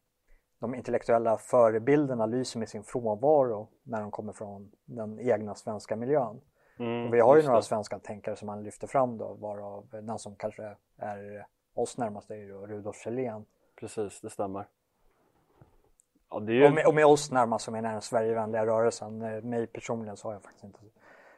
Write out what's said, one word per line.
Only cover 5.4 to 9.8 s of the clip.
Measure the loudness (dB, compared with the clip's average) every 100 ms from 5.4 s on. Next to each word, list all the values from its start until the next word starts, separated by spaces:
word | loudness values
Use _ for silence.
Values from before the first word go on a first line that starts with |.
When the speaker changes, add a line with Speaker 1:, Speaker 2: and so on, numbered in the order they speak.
| 0 -8
Speaker 1:
svenska | -8 -8 -6 -6
miljön. | 0 0 0 -6 -20 _ _ -8
Speaker 2:
Mm, | -6 -4 2
Speaker 1:
Och |
vi | 6
har | 8 8
ju |
Speaker 2:
just | 8
Speaker 1:
några | 4
Speaker 2:
det. | 2
Speaker 1:
svenska | -2 -6 -10
tänkare | -10 -12 -10 -8
som | -8
man | -10
lyfter | -10 -12 -2
fram | 0 0 -2
då, | -10
varav | -10 -10 -10 -10 -14